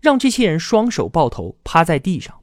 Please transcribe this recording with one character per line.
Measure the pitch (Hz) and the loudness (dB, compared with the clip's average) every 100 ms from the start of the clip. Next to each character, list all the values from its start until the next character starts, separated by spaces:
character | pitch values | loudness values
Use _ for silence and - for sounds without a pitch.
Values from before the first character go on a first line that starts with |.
让 | 311 277 | 2 2
这 | 269 | 2
些 | 233 226 | 2 0
人 | 160 | 0
双 | - 220 240 | 0 0 0
手 | - - | -2 -4
抱 | 165 135 | 0 -2
头 | - 90 - | -2 -12 -12
趴 | - 165 | -2 0
在 | 165 151 | 2 0
地 | 160 165 | -2 -6
上。 | - - | -8 -20